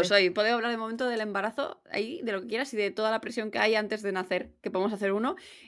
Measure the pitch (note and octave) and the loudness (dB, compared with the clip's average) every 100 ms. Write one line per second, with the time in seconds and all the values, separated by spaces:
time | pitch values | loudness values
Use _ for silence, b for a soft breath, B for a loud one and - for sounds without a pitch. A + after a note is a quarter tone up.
0 | F3+ G3+ F3+ G3 G#3+ A#3+ A#3 A3+ A3 A3+ | 6 6 6 4 2 2 0 -2 -4 -2
1 | B3+ A#3 G#3+ G3 G#3 A3+ C#4 - _ - | -2 0 -2 -2 -2 -2 -4 -6 _ -4
2 | A3 E4+ A#3 G3 F#3 A3+ C#4 A3 G3+ F#3+ | -4 -4 -4 -4 -2 -4 -2 0 -2 0
3 | A3 A3 A#3+ A#3 G#3+ G#3+ G#3+ A3 G#3+ A3 | 0 0 -2 -4 -4 0 2 2 0 -2
4 | G3+ F#3+ F#3 F3+ - - G3+ F#3+ G3+ G3+ | -2 -2 0 -2 -4 -8 -4 0 0 0
5 | G3 G3 B3 F#4+ B B | 0 2 0 -2 B B